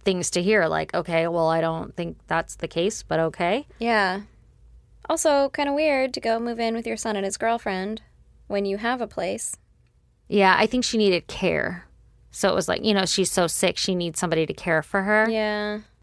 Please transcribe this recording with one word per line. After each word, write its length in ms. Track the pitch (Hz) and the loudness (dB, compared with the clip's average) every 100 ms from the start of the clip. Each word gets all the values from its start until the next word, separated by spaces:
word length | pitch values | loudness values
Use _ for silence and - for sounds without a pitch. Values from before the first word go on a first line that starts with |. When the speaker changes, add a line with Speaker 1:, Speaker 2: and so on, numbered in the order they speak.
Speaker 1:
things 260 | 202 185 175 | -2 -2 0
to 100 | 180 | 0
hear. 240 | 180 214 160 | 2 2 2
Like, 260 | 156 156 | 0 -2
okay, 340 | 170 165 165 165 | -4 -2 0 0
well, 200 | 170 160 | 2 2
I 120 | 165 | 2
don't 340 | 165 165 170 - | 0 -2 -8 -8
think 200 | 170 160 - | -8 -8 -4
that's 300 | 165 - - | -4 -4 -8
the 100 | 160 | -8
case, 340 | 170 190 - | -2 -2 -4
but 180 | - 165 | -4 0
okay. 460 | 160 - 170 226 285 - | 0 0 -2 -2 -4 -6
Speaker 2:
Yeah. 420 | 277 220 190 196 208 _ _ _ - - _ - - | 0 2 2 -2 -8 _ _ _ -20 -20 _ -14 -4
Also, 400 | 320 320 285 277 | 0 2 4 2
kinda 240 | - 285 | 0 -2
weird 400 | 285 311 269 262 | 2 2 2 0
to 60 | 254 | -2
go 200 | 226 226 | -2 -2
move 200 | 240 233 | -2 -2
in 160 | 226 226 | -2 -2
with 100 | 233 | -4
your 100 | 226 | -6
son 180 | 226 208 | -4 -2
and 100 | 196 | -4
his 100 | - | -2
girlfriend 640 | 226 233 214 190 190 220 - _ _ _ - | -2 -2 -2 -4 -4 -8 -12 _ _ _ -6
when 200 | 202 196 | -4 -2
you 120 | 202 | -2
have 240 | 233 247 | -2 -2
a 60 | 220 | -4
place. 500 | - 175 214 - - _ _ _ _ _ _ - | -4 -4 -4 -8 -12 _ _ _ _ _ _ -2
Speaker 1:
Yeah, 280 | 202 190 185 | 4 6 6
I 100 | 220 | 4
think 160 | 254 - | 0 0
she 120 | 226 | 2
needed 260 | 202 175 - | 2 2 -2
care. 600 | - 185 151 - 175 - _ - _ _ | -4 -2 0 -2 -6 -16 _ -20 _ _
So 200 | - 196 | -2 0
it 60 | 190 | 2
was 120 | - | 0
like, 160 | - 220 | 0 2
you 80 | |
know, 120 | 202 185 | 2 2
she's 260 | - 180 | 0 0
so 160 | - 170 | 2 0
sick, 300 | - 185 - | 2 0 0
she 180 | - 180 | -2 -2
needs 240 | 170 160 | -2 -2
somebody 260 | 175 160 160 | 0 2 0
to 80 | |
care 300 | - 180 160 | -2 0 0
for 180 | - 196 | 2 -2
her. 260 | 190 214 220 | 2 4 4
Speaker 2:
Yeah. 520 | 220 214 208 208 214 - _ | 2 0 0 -2 -6 -10 _